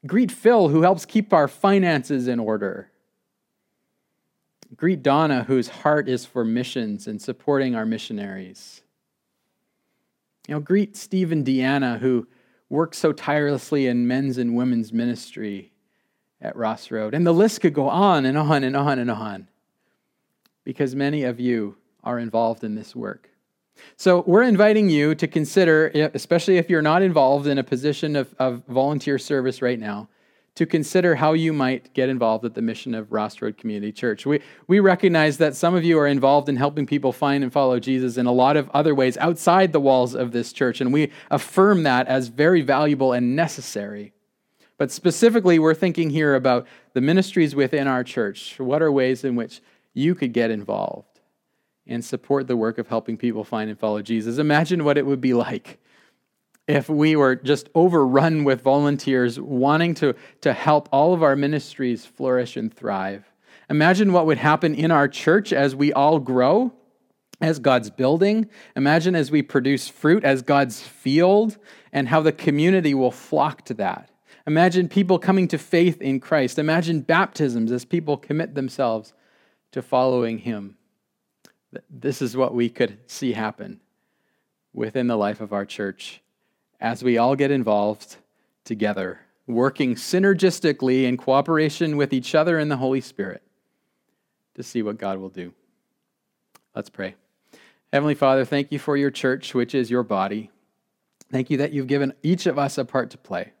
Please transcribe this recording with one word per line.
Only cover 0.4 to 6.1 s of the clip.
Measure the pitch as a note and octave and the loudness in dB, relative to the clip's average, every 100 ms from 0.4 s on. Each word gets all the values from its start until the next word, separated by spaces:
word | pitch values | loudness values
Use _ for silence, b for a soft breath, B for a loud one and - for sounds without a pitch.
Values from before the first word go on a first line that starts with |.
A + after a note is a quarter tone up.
| A3 A#3 E3+ | 4 4 4
who | D#3 | 4
helps | F3 F#3 - | 4 2 0
keep | A3 G#3 | -2 2
our | E3+ C#3 | 2 2
finances | - G3 G3 F#3 D3+ - C#3 B2 | 0 2 4 2 0 -2 -4 -2
in | A#2+ | -4
order. | A2 G#2+ G2+ F#2 - _ _ _ _ _ _ _ _ _ _ _ _ _ _ _ _ _ _ B2+ | -2 -2 -4 -8 -14 _ _ _ _ _ _ _ _ _ _ _ _ _ _ _ _ _ _ -4
Greet | E3 F3 | -2 0
Donna, | C#3 C#3+ D#3 C3 | 2 2 2 0
whose | A#2+ C3 A2+ | 0 -2 -2
heart | - D3 D3+ | -4 0 0
is | C3 | -2